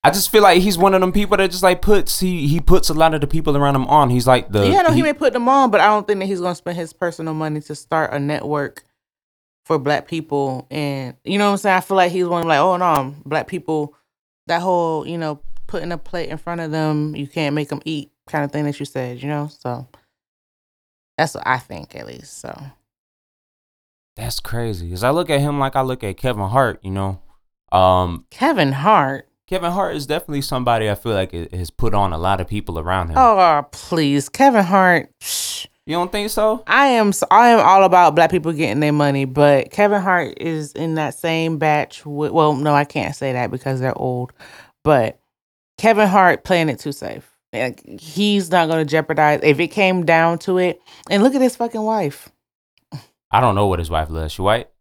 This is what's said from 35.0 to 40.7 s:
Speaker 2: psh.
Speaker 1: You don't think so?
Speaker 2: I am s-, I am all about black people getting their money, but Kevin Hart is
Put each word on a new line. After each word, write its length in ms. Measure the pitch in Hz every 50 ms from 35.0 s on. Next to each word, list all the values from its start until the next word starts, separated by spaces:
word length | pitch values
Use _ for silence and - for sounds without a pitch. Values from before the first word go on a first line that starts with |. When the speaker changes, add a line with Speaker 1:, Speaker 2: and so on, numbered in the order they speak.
| - - _ _
Speaker 2:
psh. 460 | - - - - - - - - - - _ _ _ -
Speaker 1:
You 80 | 151
don't 160 | 170 175 180
think 200 | 180 208 208 214
so? 320 | - - 208 220 214 220 -
Speaker 2:
I 220 | - - 247 277 277
am 220 | 254 233 214 202
s-, 140 | 196 - - -
I 200 | - 214 240 240
am 100 | 233 220
all 240 | - 143 190 196 196
about 320 | 185 175 180 175 160 147
black 160 | 165 170 165
people 200 | 180 180 151 165 170
getting 260 | 147 160 120 104 143
their 120 | 151 151 147
money, 320 | 147 147 143 139 139 135
but 440 | 131 127 147 147 147 143 135 127 -
Kevin 320 | - - 208 208 208 202
Hart 320 | 180 190 185 175 160 - - -
is 300 | - 170 160 156 151 143